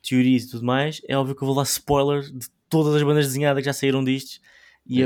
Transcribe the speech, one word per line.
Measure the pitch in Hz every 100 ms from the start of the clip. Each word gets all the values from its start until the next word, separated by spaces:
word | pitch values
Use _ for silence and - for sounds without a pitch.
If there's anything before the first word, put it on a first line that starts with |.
teorias | - 127 127 127
e | 120
tudo | 117
mais, | 120 131 151 151 -
é | 135
óbvio | 135 139
que |
eu | 135
vou | 139
dar |
spoiler | 135 - - 143 139 143
de | 139 131 - - _
todas | 160 151
as | 151
bandas | 147 151 139
desenhadas | 131 147 139
que | 139
já |
saíram | 135 139 135
disto | 131 131 131 - _ _ - _ -
e |
eu | 127